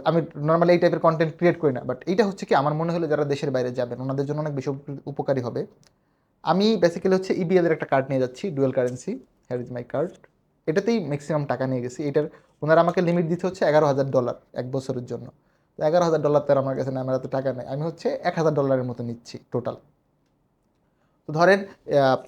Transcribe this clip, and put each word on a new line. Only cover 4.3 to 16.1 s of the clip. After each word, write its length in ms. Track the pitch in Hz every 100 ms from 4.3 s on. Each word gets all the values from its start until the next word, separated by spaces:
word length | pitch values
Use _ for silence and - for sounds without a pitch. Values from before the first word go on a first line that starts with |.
| 147
অনেক 160 | 156 139
বেশি 140 | 147
উপ-, 320 | 139 - 139 143
উপকারী 360 | 143 139 131
হবে। 240 | 117 - 202 _ _ _ _ _ _ _
আমি 340 | - 180 214 208
basically 320 | 175 170 190
হচ্ছে 200 | 190 185
ইবিএল 320 | - 175 185 170
এর 60 |
একটা 140 | 156 -
কার্ড 220 | 135 135
নিয়ে 120 | 131
যাচ্ছি, 300 | 127 - 202
ডুয়াল 200 | 139 135
কারেন্সি। 480 | 127 123 127 - 240 - _ -
Here 160 | 123 120
is 80 |
my 100 | 123 123
card। 180 | 131 175 - _ _ _ _ -
এটাতেই 400 | 156 214 226 143
ম্যাক্সিমাম 400 | 143 - 151 139
টাকা 220 | 120 131
নিয়ে 140 | 127
গেছি। 220 | 123 -
এটার 260 | 147 151 156 - _ _
ওনারা 200 | 151 160
আমাকে 200 | 175 185
লিমিট 240 | 170 175 160
দিতে 220 | 170 185
হচ্ছে 180 | 185 165
এগারো 200 | 151 151
হাজার 260 | 139 135
ডলার 240 | 127 120 113 _
এক 180 | - 123
বছরের 340 | 135 135 127 123
জন্য। 260 | 120 123 - _ _ _ -
তো 60 |
এগারো 220 | 151 175
হাজার 160 | 170